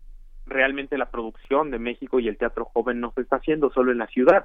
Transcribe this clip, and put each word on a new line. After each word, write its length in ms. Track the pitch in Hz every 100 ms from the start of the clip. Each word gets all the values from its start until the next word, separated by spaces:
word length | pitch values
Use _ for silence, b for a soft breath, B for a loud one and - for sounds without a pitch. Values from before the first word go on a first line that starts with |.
| - - - - -
realmente 520 | 131 135 139 139 135
la 120 | 123
producción 600 | 120 113 - - 139 151
de 80 | 117
México 420 | 120 117 131 131
y 80 | 113
el 80 | 101
teatro 300 | 120 - 113
joven 340 | 117 120 120
no 120 | 120
se 80 | -
está 140 | 120 135
haciendo 340 | 156 156 135
solo 220 | 131 127
en 60 | 120
la 80 | 110
ciudad, 360 | 127 135 190